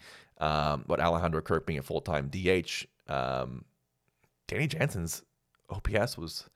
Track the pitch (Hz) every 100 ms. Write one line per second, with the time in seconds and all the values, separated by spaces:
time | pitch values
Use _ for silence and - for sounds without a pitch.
0 | - - - - 76 76 76 73 - 85
1 | 85 85 85 78 - 82 - 76 - 80
2 | 90 76 69 92 90 92 82 - - _
3 | - 69 64 65 64 64 - _ _ _
4 | _ _ _ _ - 95 151 160 147 98
5 | 82 - - _ _ _ - 98 - 107
6 | 123 - 82 - -